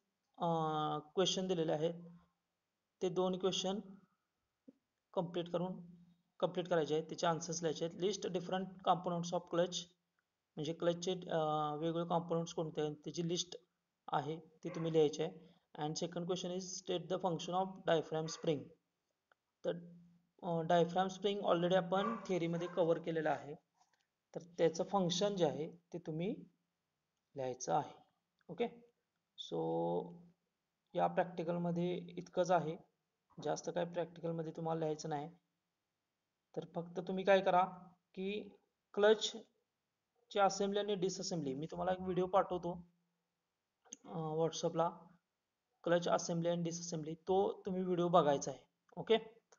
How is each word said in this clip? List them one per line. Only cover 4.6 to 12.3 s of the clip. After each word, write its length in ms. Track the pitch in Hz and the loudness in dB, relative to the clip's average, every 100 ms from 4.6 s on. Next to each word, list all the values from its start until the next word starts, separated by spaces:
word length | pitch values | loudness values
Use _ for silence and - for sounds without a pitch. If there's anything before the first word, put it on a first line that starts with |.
| - - _ _ _ | -20 -20 _ _ _
complete 360 | - 170 180 175 | -4 -2 -2 -4
करून, 460 | 170 185 185 - - - _ _ - | -2 -2 -6 -12 -20 -20 _ _ -4
complete 280 | 180 180 175 | -4 -2 0
करायचे 260 | 170 143 | 0 2
आहेत, 100 | 151 165 | 0 -2
त्याचे 180 | 160 175 | -2 0
answers 360 | 160 - 160 | 0 -2 -2
लिहायचे 220 | 170 147 170 | -2 -2 -4
आहेत. 140 | 165 | -2
List 300 | 180 202 196 | -2 -2 -2
different 340 | 175 170 185 | -4 -2 -4
components 720 | 185 - - 170 180 175 170 | -4 -4 0 2 2 -2 -2
of 80 | 175 - | -4 -2
clutch, 220 | 170 180 175 - _ _ _ _ _ _ - | 0 0 0 -10 _ _ _ _ _ _ -6
म्हणजे 180 | 151 | -4
क्लचचे, 380 | 165 175 175 180 | 0 0 0 0
अं, 640 | 180 175 165 156 151 151 147 | -4 -2 0 2 2 0 0
वेगवेगळे 320 | 165 165 175 | -2 0 0
components 440 | 170 170 | 0 0